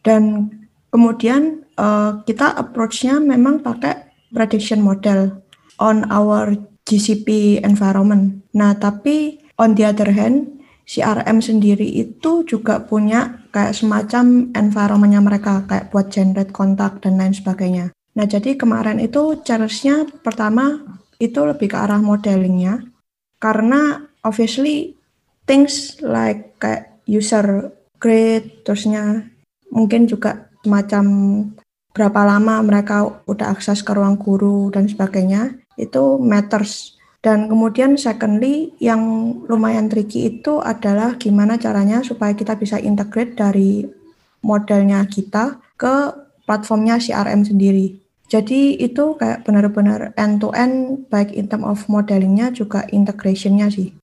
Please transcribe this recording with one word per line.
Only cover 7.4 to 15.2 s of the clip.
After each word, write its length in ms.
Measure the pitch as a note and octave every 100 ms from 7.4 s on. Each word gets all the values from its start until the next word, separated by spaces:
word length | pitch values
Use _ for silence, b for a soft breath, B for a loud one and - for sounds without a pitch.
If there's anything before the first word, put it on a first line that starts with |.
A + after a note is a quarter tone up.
| G#3 G3+
environment. 800 | G3+ G#3 G3 G3 G3 G#3 G3 G3 _ G#3
Nah, 160 | G3+
tapi 720 | G3+ G3+ G3+ C#4+ D4+ D4+ D4+ _ -
on 160 | A3+ G#3
the 80 | G#3+
other 240 | G#3 G3+
hand, 480 | G3+ A3 C4+ D4+ B B B -
C 140 | -
R 180 | - G#3+ -
M 100 | A3
sendiri 480 | A3+ A3 G#3 G3+ G#3+
itu 600 | - - - D#4+ E4+ E4
juga 320 | A3 A3 G3+
punya 640 | - G#3+ G#3 A3+ B3+ - -
kayak 240 | G#3 G3+ G#3
semacam 720 | G#3+ G#3 G#3+ A#3+ B3 B3 B3 G#3
environment-nya 640 | G#3 G#3 G3+ G#3 G#3 G3+